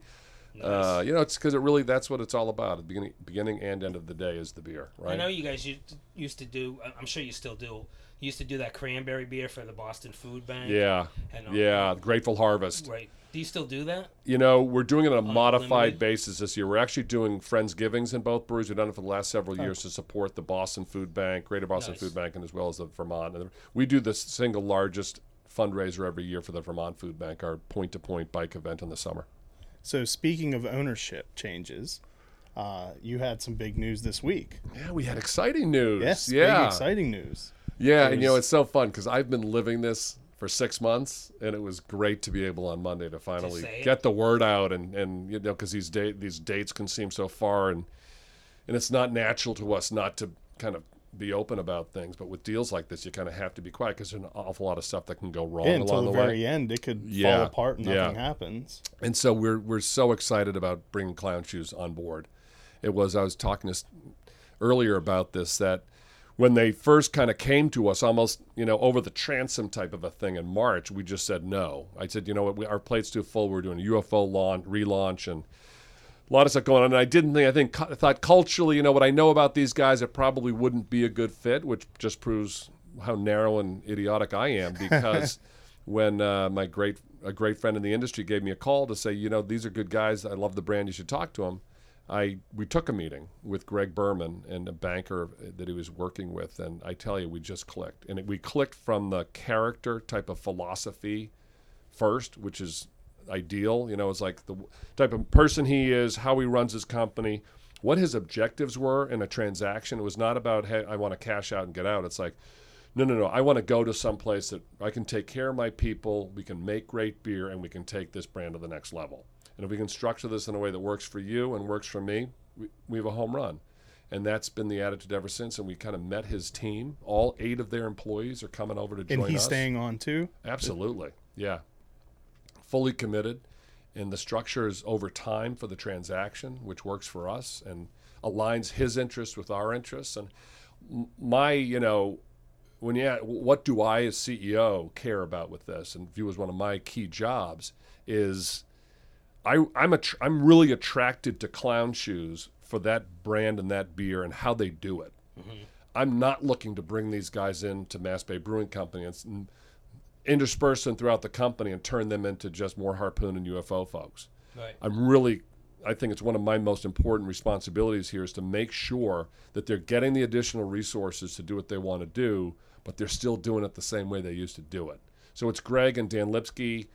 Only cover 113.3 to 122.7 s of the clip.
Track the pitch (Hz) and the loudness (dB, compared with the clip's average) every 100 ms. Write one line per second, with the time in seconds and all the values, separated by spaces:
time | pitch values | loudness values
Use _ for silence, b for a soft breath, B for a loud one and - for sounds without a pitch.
113.3 | 117 139 123 - 117 113 107 117 104 110 | 4 4 4 4 2 2 0 -2 -2 -2
114.3 | 101 - 92 - - 107 117 104 107 98 | -4 -4 -10 -14 -8 -6 -4 -4 -6 -6
115.3 | 131 131 127 117 - 113 104 110 104 95 | -6 -4 -2 -4 -2 -2 -2 -2 -2 -4
116.3 | 98 98 87 95 107 113 117 110 104 110 | -12 -12 -8 -6 -6 -6 -4 -4 -6 -8
117.3 | 98 95 92 87 90 85 101 82 95 - | -6 -6 -8 -12 -12 -10 -10 -8 -12 -12
118.3 | 95 85 82 82 78 - 82 73 67 - | -10 -10 -10 -12 -12 -12 -12 -12 -14 -20
119.3 | _ b - 95 104 104 - 117 113 117 | _ b -12 -8 -6 -6 -4 -6 -4 -8
120.3 | 107 110 104 101 92 98 101 - 101 98 | -8 -6 -4 -4 -4 -6 -6 -8 -12 -6
121.3 | 117 127 107 101 104 - 101 98 107 127 | -4 -4 -4 -6 -6 -6 -8 -4 -4 -6
122.3 | - _ - 107 | -12 _ -18 -18